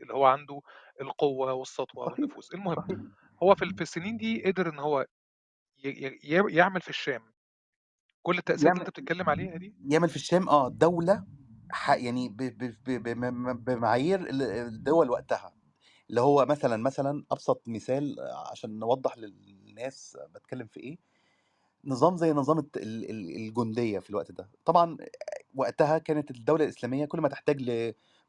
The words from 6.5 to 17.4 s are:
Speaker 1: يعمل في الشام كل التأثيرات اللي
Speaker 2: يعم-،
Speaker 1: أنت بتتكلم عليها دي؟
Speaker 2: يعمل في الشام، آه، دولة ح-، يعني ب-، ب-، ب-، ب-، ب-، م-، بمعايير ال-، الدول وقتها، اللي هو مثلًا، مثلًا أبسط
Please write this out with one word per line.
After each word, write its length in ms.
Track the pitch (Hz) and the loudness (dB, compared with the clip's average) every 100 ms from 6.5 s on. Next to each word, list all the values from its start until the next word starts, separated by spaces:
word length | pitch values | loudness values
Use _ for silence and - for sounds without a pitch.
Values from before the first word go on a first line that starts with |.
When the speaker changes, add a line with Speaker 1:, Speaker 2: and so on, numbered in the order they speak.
| 156 | 4
Speaker 1:
يعمل 260 | 180 185 | 4 2
في 80 | - | -8
الشام 440 | - - 120 _ _ _ _ _ _ _ _ _ _ | -8 -6 -6 _ _ _ _ _ _ _ _ _ _
كل 140 | - 180 | -2 -2
التأثيرات 380 | - - 151 180 | 0 4 6 4
اللي 40 | |
Speaker 2:
يعم-، 60 | 185 | -2
Speaker 1:
أنت 20 | - | -10
بتتكلم 300 | 131 170 170 | -6 -4 0
عليها 280 | 151 185 165 | -2 -2 -10
دي؟ 180 | 190 - 139 | -14 -12 0
Speaker 2:
يعمل 200 | 156 170 | 2 2
في 60 | 151 | -2
الشام، 340 | - 175 185 | 0 0 4
آه، 200 | 147 127 | 2 2
دولة 540 | 110 160 175 170 202 190 - - - - | 4 2 4 2 2 0 -18 -20 -20 -12
ح-، 180 | - - | -6 2
يعني 400 | 139 123 127 123 | 2 2 -4 -4
ب-، 80 | 104 | -6
ب-، 200 | 131 104 | -8 -6
ب-، 400 | 123 107 - 123 | -10 -8 -6 -4
ب-، 0 | |
ب-، 220 | 113 117 123 | -4 -4 -4
م-، 280 | 123 123 | -4 -4
بمعايير 680 | 123 120 120 117 120 151 190 180 | -4 -2 0 2 2 2 0 -2
ال-، 120 | 135 | -4
الدول 680 | 123 104 120 110 131 165 135 | -2 -4 -6 -6 2 4 4
وقتها، 460 | - - 107 92 _ _ _ _ _ - | 2 -2 -4 -4 _ _ _ _ _ -2
اللي 120 | 113 | 2
هو 240 | 135 143 127 | 6 6 4
مثلًا، 320 | 147 131 113 | 2 2 0
مثلًا 480 | 127 135 139 147 - | -2 -2 -4 -4 -4
أبسط 320 | 147 | -6